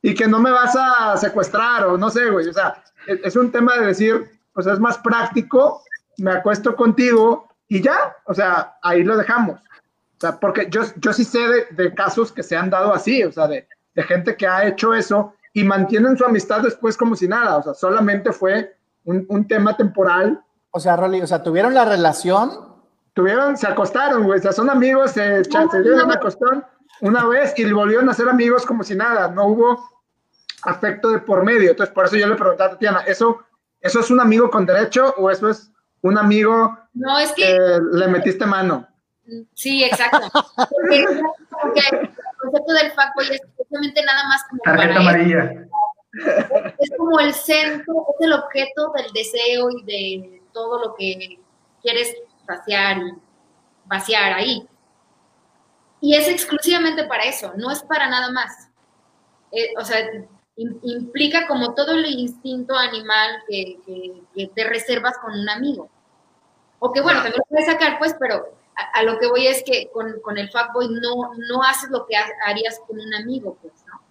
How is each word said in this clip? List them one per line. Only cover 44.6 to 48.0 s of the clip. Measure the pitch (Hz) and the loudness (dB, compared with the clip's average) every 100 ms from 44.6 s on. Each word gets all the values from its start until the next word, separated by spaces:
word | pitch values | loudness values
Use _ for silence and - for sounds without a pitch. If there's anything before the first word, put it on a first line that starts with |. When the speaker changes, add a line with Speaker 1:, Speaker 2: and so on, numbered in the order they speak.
Speaker 4:
Tarjeta | - - 180 | 0 2 2
Speaker 3:
para | 190 180 170 | 4 4 4
él. | 170 160 | 2 2
Speaker 4:
amarilla. | - - - - - - _ 214 160 - - - - - | -2 -8 -8 -4 -4 -6 _ -8 -2 -2 0 -2 -2 -4
Speaker 3:
Es | 285 - | -4 -2
como | 330 320 | 0 2
el | 294 | 2
centro, | - - 311 311 302 - 330 | -2 0 0 0 -4 -4 -4